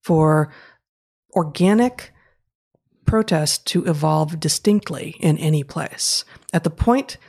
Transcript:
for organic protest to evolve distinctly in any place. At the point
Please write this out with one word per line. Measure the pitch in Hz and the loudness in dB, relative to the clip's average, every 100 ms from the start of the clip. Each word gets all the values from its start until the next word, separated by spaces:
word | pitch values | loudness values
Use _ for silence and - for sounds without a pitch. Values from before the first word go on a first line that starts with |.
for | - 160 156 156 151 - - _ _ _ _ _ _ 185 | 0 2 4 2 0 -6 -20 _ _ _ _ _ _ -4
organic | 156 139 185 214 247 - - _ _ _ _ _ _ _ _ _ | -2 2 4 4 2 -2 -18 _ _ _ _ _ _ _ _ _
protest | - 220 220 160 151 - - | -2 0 0 0 -2 -4 -4
to | 175 | -2
evolve | 175 147 156 156 156 165 | -2 0 0 0 -2 -2
distinctly | 151 - 208 208 - 151 151 - | -4 -2 2 0 0 -10 -12 -2
in | 165 151 | 0 2
any | 156 156 | 2 0
place. | 139 - - - - - - - - | -2 -8 -10 -6 -4 -4 -6 -16 -6
At | 170 | -2
the | 170 | -2
point | - 226 254 269 - | -2 0 0 -2 -12